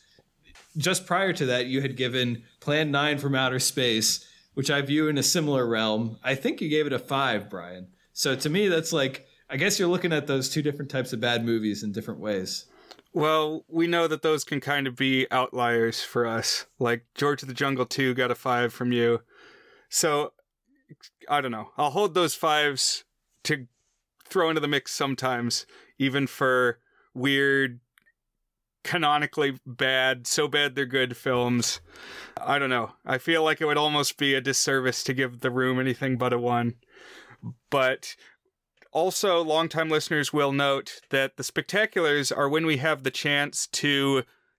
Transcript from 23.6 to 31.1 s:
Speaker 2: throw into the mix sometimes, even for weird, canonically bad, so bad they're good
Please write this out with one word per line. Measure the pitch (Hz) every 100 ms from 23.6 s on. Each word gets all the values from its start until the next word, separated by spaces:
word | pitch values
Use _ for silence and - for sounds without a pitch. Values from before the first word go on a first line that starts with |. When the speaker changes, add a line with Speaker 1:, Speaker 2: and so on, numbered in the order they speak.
| 120 _ _ _ _ _
Speaker 2:
throw | - 190 165
into | 160
the | 147
mix | 143 -
sometimes, | - 143 127 131 123 117 - - - - -
even | 135 135 135
for | - 131 127 123 117 _ _ _
weird, | - 135 139 139 139 135 123 _ _ _ _ _ _ _ _ _ _
canonically | - 175 151 147 147 - 143 131 -
bad, | 120 135 131 131 127 120
so | - 147
bad | 147 143
they're | 131 131
good | 131 123